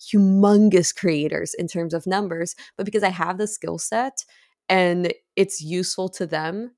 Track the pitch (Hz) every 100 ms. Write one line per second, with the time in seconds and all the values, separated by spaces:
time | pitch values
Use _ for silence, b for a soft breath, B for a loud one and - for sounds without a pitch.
0 | - 208 196 196 202 208 214 190 165 -
1 | 185 151 147 - 160 - 170 175 170 165
2 | 185 190 202 165 175 B B - 196 208
3 | 196 180 170 185 214 - 165 170 - 220
4 | 262 - b b b _ - 190 180 175
5 | 175 - _ - 190 - 156 180 180 -
6 | 185 - 170 156 160 196 240